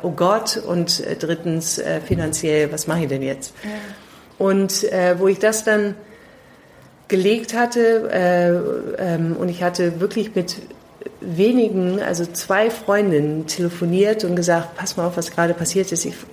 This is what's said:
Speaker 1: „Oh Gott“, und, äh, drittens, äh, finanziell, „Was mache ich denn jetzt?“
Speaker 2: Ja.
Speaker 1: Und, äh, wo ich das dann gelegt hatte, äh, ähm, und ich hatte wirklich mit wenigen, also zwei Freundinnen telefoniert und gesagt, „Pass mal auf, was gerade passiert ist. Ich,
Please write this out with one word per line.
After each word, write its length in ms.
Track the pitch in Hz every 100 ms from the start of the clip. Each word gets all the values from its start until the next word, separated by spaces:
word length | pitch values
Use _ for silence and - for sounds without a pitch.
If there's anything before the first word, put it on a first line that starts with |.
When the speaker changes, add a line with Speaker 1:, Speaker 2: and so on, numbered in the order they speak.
Speaker 1:
„Oh 80 | 180
Gott“, 460 | 143 175 214 220 -
und, 360 | - 175 170 - -
äh, 80 | 165
drittens, 640 | 160 165 175 160 160 -
äh, 220 | - 160
finanziell, 680 | 156 170 156 156 160 151 147
„Was 140 | 151 -
mache 160 | 165
ich 60 | 147
denn 160 | 135
jetzt?“ 300 | 135 139 - -
Speaker 2:
Ja. 60 | 208 208 202 - - - - - 196
Speaker 1:
Und, 380 | 196 196 - 208
äh, 240 | 185 180 180
wo 100 | 190
ich 120 | 190
das 240 | 214 220
dann 320 | - 214 202 196 - - - - - - - - - - -
gelegt 460 | 190 190 226 -
hatte, 560 | 226 240 240 226 226 -
äh, 380 | 185 180 175 175 175 175 - - - 185 165
ähm, 200 | 165 165
und 120 | 180
ich 140 | 170
hatte 360 | 180 180 175 165
wirklich 340 | 202 220 208
mit 220 | 190 175 - - - - - - -
wenigen, 840 | 180 165 214 247 214 190 180 196
also 240 | - 170 170
zwei 440 | - - 196 226
Freundinnen 800 | 226 - 202 208 151 151 156 156
telefoniert 760 | - 175 175 170 180 208 214
und 120 | 180 180
gesagt, 400 | 170 170 165 -
„Pass 200 | 190 -
mal 100 | 175
auf, 100 | 175
was 140 | 170
gerade 220 | - 170
passiert 380 | 170 160 196 185
ist. 140 | 165 -
Ich, 80 | - -